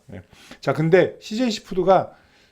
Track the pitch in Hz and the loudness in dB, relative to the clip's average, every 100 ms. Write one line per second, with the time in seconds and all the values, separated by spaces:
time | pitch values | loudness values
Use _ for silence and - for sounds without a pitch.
0 | - 92 - - - - - 139 160 180 | -20 -20 -20 -20 -20 -10 -6 -2 2 4
1 | 143 - - 214 254 208 - 190 175 185 | 2 -2 -10 -6 -4 -6 -6 -2 2 2
2 | - - _ _ _ | 0 -10 _ _ _